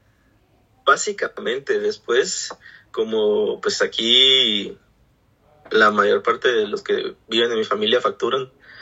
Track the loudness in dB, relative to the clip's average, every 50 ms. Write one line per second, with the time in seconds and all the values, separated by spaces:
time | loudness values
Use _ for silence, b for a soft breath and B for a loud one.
0 | _ _ _ _ _ _ _ _ _ _ _ _ _ _ _ _ 0 0 2 2
1 | 0 -6 -4 -6 -6 -8 -8 -8 -6 -4 -4 -4 -2 -2 -2 0 0 -2 -4 -4
2 | -4 0 0 0 0 0 -2 -8 -8 -10 -12 B B B B B B B -6 -6
3 | -4 -2 0 0 2 2 2 2 0 -2 -2 -4 -4 -4 -2 -2 -2 -2 -2 -2
4 | 0 2 4 4 4 4 4 2 2 0 -2 -4 -6 -8 -12 -16 _ _ _ _
5 | _ _ _ _ _ _ _ _ _ _ _ _ -10 -2 2 4 4 4 4 4
6 | 2 2 2 2 2 0 -2 0 0 0 2 2 0 -2 -4 -6 -4 -2 -2 -2
7 | -2 -6 -10 _ _ -4 0 0 0 0 0 -2 -2 -2 -2 -2 0 2 2 2
8 | 2 0 -4 -2 -2 -2 -2 -2 -4 -6 _ B B B B B